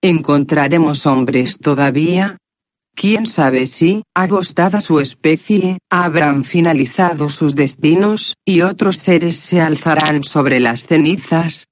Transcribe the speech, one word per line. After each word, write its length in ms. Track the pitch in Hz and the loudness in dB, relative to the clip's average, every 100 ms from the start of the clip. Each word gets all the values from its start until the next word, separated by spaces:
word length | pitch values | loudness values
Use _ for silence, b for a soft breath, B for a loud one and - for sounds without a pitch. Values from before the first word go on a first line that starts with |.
encontraremos 1040 | 190 165 147 143 139 151 139 170 156 139 151 | 0 2 2 0 0 0 2 2 2 0 0
hombres 540 | 131 127 135 127 - | 0 0 0 -2 -2
todavía. 760 | 151 139 139 135 160 180 196 185 _ _ _ _ _ | -2 0 0 0 0 0 -2 -6 _ _ _ _ _
Quién 320 | - 196 - 113 | -4 0 0 -2
sabe 420 | - 139 131 131 | 0 0 0 -2
si, 360 | - 165 202 - | 0 0 0 -4
agostada 680 | - 185 196 180 - 185 208 | -4 0 0 -2 0 0 0
su 180 | - 156 | 0 0
especie, 800 | 139 - 156 160 - 208 185 185 - | 0 -2 0 0 0 0 0 -4 -4
habrán 540 | 180 175 151 147 143 | -2 0 0 0 0
finalizado 840 | 127 175 170 151 131 - 180 156 147 | 0 0 2 2 0 0 0 0 -4
sus 260 | - 156 139 | -2 0 0
destinos, 800 | 139 - 156 170 208 214 - - - | -2 0 0 2 2 -2 -6 -6 0
y 160 | 175 | 2
otros 360 | 180 180 202 185 | 2 0 -2 0
seres 400 | - 175 170 165 | 0 2 0 -2
se 240 | - 180 | 0 0
alzarán 640 | 160 147 170 151 156 151 | 0 0 -2 0 0 -2
sobre 360 | 139 151 135 127 | -2 -2 0 2
las 280 | 123 117 - | 0 -2 0
cenizas, 800 | 160 151 180 - 165 165 - - | 2 2 0 -2 -2 -2 -6 -6